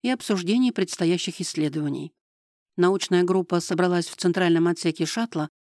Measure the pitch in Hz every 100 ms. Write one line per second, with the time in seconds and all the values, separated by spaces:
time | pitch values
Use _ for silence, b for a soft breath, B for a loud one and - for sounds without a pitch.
0 | 240 254 - 196 175 233 254 220 185 -
1 | 170 175 185 - 175 156 151 151 147 139
2 | 151 - _ _ _ _ _ - 180 190
3 | - 180 180 185 175 175 - 175 180 175
4 | 165 - 180 180 175 165 170 165 165 160
5 | 160 233 233 165 151 -